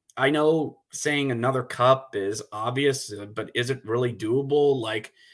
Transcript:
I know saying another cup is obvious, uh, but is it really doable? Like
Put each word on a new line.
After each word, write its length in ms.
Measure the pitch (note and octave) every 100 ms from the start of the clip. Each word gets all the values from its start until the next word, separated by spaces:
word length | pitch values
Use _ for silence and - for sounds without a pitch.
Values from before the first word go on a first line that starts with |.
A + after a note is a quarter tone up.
| _ -
I 120 | C3+
know 500 | D3+ D3+ D#3+ C3+ - _
saying 400 | - D3 D3 C#3
another 320 | A#2 B2+ C3
cup 520 | B2 - B2 C3 - G2+
is 280 | G2 G#2+ -
obvious, 600 | G#2 A#2 B2+ C#3+ C3 -
uh, 140 | G2+ G#2
but 240 | A2 G2+ A#2+
is 140 | A#2+
it 160 | C3 G#2+
really 280 | A#2+ B2
doable? 680 | G2+ G#2+ C3 C#3 D3 D3 C3+
Like 320 | A2 A2 - _ -